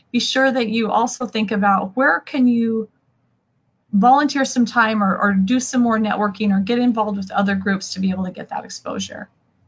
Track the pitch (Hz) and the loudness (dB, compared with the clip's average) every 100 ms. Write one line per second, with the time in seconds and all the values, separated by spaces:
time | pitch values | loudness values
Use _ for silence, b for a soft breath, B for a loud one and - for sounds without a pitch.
0 | _ 240 - 262 269 254 226 226 220 214 | _ -4 -2 2 2 2 0 -2 0 0
1 | 240 - 240 220 214 208 202 190 190 220 | 0 -4 -6 -4 -2 0 2 2 0 0
2 | 285 339 - 294 247 233 226 220 220 _ | 0 0 -2 2 2 2 0 -2 -6 _
3 | _ _ _ _ _ _ _ _ _ 202 | _ _ _ _ _ _ _ _ _ 2
4 | 240 277 294 285 262 247 233 240 220 220 | 6 6 4 0 -2 0 0 2 2 2
5 | 196 - 202 196 190 254 - 254 240 220 | 0 2 2 2 2 0 0 0 2 2
6 | 214 170 214 190 214 196 190 240 247 220 | 0 0 -2 -2 0 0 0 0 2 0
7 | 214 202 190 - 196 196 196 196 - 190 | -2 -4 -4 -2 0 0 -2 -4 -4 -4
8 | 190 185 185 180 - - - - - - | -2 -2 -6 -8 -10 -10 -10 -14 -10 -10
9 | 190 - - _ _ _ | -10 -12 -18 _ _ _